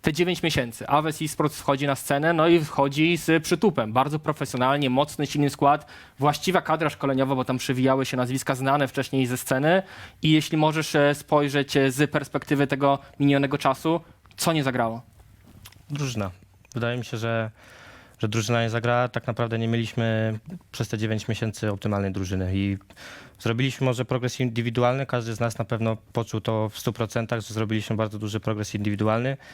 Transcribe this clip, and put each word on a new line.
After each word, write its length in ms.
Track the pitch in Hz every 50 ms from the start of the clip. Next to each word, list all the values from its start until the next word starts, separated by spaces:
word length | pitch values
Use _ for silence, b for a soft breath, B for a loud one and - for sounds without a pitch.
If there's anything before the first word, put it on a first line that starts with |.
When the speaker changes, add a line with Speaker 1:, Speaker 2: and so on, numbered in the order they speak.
Speaker 1:
Te 100 | - 160
dziewięć 300 | 151 165 180 180 180 165
miesięcy. 460 | - 165 147 156 127 117 113 - - -
Aves 340 | 135 147 151 160 151 -
Esports 360 | 156 151 - - 156 147 151 -
wchodzi 260 | - - 139 131 143
na 80 | 143 139
scenę, 380 | - - - 143 143 151 165
no 160 | 170 160 156 170
i 120 | 170 170 156
wchodzi 520 | 147 - - 139 139 135 143 156 170 175
z 280 | 160 - - 160 165 160
przytupem. 480 | - 180 170 - 208 156 - 117 107
Bardzo 260 | 110 131 135 147 147 151
profesjonalnie, 720 | - - 147 - 143 135 - 127 127 131 139 143 147 131
mocny, 360 | 127 131 147 147 - - -
silny 240 | - - 151 147 139
skład. 360 | 135 - 147 139 143 151 - B B B B B B -
Właściwa 420 | 135 147 147 - - 190 180 175
kadra 300 | - - 156 156 165 147
szkoleniowa, 440 | - - - 139 135 131 135 131 139
bo 100 | 131 127
tam 140 | - 127 127
przewijały 480 | - - 131 127 127 131 131 135 131
się 100 | - -
nazwiska 380 | 127 123 120 131 131 - - 135
znane 340 | 127 135 135 139 147 139 131
wcześniej 380 | - - 131 - - 135 131
ze 100 | 120 127
sceny. 460 | 123 - - 135 131 139 156 175 190 B B B B B B B B
I 80 | - 156
jeśli 260 | 156 156 151 - 170 156
możesz, 360 | 151 156 151 160 151 - -
e, 200 | 151 143 143 147
spojrzeć, 600 | 147 - - 156 147 147 143 135 147 139 - -
e, 140 | 147 135 135
z 200 | 123 135 151 135
perspektywy 560 | - 156 131 - - 143 - - 151 139 143
tego 320 | 135 143 135 143 139 139 139 B B B -
minionego 380 | 143 143 143 139 143 135 143 139
czasu, 420 | - 170 165 - - 160 165 165 b b b b b - -
co 160 | - - 175
nie 120 | 165 156 139
zagrało? 380 | 135 120 123 120 113 113 127 - - _ - - - - _ _ - - - - - - - - _
Speaker 2:
Drużyna. 400 | 147 143 147 131 117 113 101 92 90 - - _ _ _ _ - -
Wydaje 240 | 117 117 117 120 123
mi 60 | 117
się, 120 | - -
że 340 | 113 113 117 113 113 113 110 B B B B B B B B B B B B B B
że 60 | - 107
drużyna 340 | 107 117 107 110 120 117
nie 80 | 113 113
zagrała, 380 | 110 117 110 120 120 120 123 120
tak 180 | - 120 -
naprawdę 320 | - 117 - 120 113 117 113
nie 100 | 113 113
mieliśmy 680 | 117 117 113 113 - - 113 113 113 110 110 110 110 107 _ - - 175 _ _
przez 160 | - - - -
te 100 | - 107
dziewięć 300 | 110 110 110 107 - -
miesięcy 440 | 110 - 120 110 104 - - 107
optymalnej 400 | 101 98 - 110 104 101 98 98
drużyny 380 | 92 95 95 92 95 92 92 90 92
i 240 | 98 98 98 98 98 - _ B B B B B B B B B B
zrobiliśmy 460 | - 113 117 117 131 135 120 - 135
może 200 | 127 123 117 127
progres 360 | - 127 127 120 127 - -
indywidualny, 680 | 131 123 113 117 117 120 113 123 123 120 127 135 135
każdy 280 | - - 123 113 113 113
z 60 | 104
nas 180 | 120 117 110 -
na 60 | 117
pewno 320 | - 120 110 113 113 113 110 - _
poczuł 280 | - 120 113 - - 110
to 280 | - - 113 107 107 107
w 100 | - -
stu 140 | - 127
procentach, 480 | 104 - 117 107 - 120 113 107 123 117
że 140 | 101 - 104
zrobiliśmy 420 | 107 110 101 110 107 104 - 113
bardzo 220 | 104 110 107 104 104
duży 220 | 110 107 104 110
progres 340 | - 113 110 104 107 - -
indywidualny. 640 | 107 101 107 104 98 104 107 110 113 123 131 139 B B B